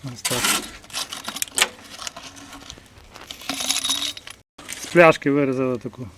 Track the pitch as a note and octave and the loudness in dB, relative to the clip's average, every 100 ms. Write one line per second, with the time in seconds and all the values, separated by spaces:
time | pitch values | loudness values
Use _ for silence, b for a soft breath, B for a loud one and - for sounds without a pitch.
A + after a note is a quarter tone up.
0 | C#3 A#2+ - B2 A2 - - - - - | -12 -6 -2 0 2 0 -4 -16 -10 -8
1 | - - - - - - - - - - | -8 -10 -10 -8 -8 -2 -2 -2 -18 -12
2 | - - - C#4+ C#4 C#4 - - - - | -12 -12 -16 -16 -16 -16 -16 -18 -18 -20
3 | - - - - - - - - - - | -20 -18 -16 -10 -8 -4 -2 -2 0 -2
4 | - - - - _ - - - - E3+ | -2 -6 -16 -20 _ -20 -14 -12 4 10
5 | E3 - D3 C#3+ C3+ B2+ C3 B2 A#2+ A2+ | 10 10 4 4 4 2 0 -2 -6 -10
6 | A2 | -12